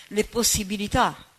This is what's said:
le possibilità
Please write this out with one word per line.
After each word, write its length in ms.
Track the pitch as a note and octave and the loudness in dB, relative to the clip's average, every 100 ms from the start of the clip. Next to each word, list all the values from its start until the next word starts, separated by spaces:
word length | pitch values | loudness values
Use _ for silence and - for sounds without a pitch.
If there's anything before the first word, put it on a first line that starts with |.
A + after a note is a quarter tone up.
| - | -4
le 160 | G#3 | -2
possibilità 920 | - A#3+ A3+ - F#3+ G#3 G#3 B3+ G3 - - | -2 0 0 0 -2 -4 0 2 2 0 -14